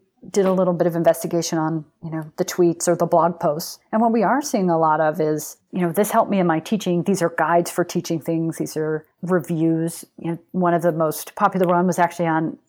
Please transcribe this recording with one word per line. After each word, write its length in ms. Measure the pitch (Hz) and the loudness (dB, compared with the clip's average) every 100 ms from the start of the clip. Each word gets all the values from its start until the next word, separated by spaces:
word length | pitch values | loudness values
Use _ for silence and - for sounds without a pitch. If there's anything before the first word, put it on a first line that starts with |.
| _ _ - | _ _ -6
did 160 | 202 190 | 0 2
a 40 | |
little 220 | 185 185 | 2 2
bit 140 | 170 170 | 2 0
of 80 | 170 | 2
investigation 640 | 160 160 170 170 165 165 | 2 2 0 -2 -2 -2
on, 260 | 156 160 151 _ | -2 -4 -8 _
you 60 | 165 | -10
know, 200 | 160 156 - | -8 -10 -6
the 60 | |
tweets 440 | 180 - 170 165 - | -6 2 2 2 0
or 80 | 170 | 0
the 100 | 170 | 2
blog 340 | 170 170 170 | 4 2 0
posts. 400 | 170 151 - - - | -2 -2 -6 -14 -4
And 100 | 220 | 0
what 100 | 233 | 2
we 120 | 226 | 2
are 180 | 185 262 | 2 0
seeing 280 | 294 220 180 | 0 -2 0
a 80 | 165 | 2
lot 220 | 160 156 | 2 2
of 220 | 156 156 | 2 0
is, 360 | 156 151 - - _ | -2 -2 -6 -16 _
you 80 | 185 | -4
know, 120 | 175 | -2
"This 180 | 165 214 | 0 0
helped 220 | 226 - | 2 2
me 80 | 196 | 2
in 80 | 180 | 2
my 120 | 160 | 0
teaching. 440 | 160 214 185 175 | 0 -2 0 0
These 180 | 180 190 | 0 0
are 80 | 170 170 | 0 0
guides 320 | 156 175 175 | 2 2 0
for 160 | - 175 | -2 -2
teaching 340 | 180 - 165 | -2 -4 -6
things. 380 | 170 165 165 - | -2 -2 -2 -4
These 180 | 151 156 | -6 -4
are 300 | 156 156 - - | -4 -4 -8 -12
reviews." 840 | 175 180 - 160 165 165 165 - - - | -2 0 0 0 0 0 -2 -6 -18 -10
You 140 | 165 | -8
know, 80 | 165 _ | -8 _
one 220 | 185 175 | 0 2
of 80 | 170 | 2
the 100 | 170 | 0
most 440 | 160 156 151 - - | 0 -2 -2 -10 0
popular 320 | 202 190 175 | 0 2 2
one 180 | 175 180 | 2 2
was 140 | 170 | 2
actually 260 | 170 - 170 | 0 0 -2
on, 320 | 160 160 - | 0 -2 -8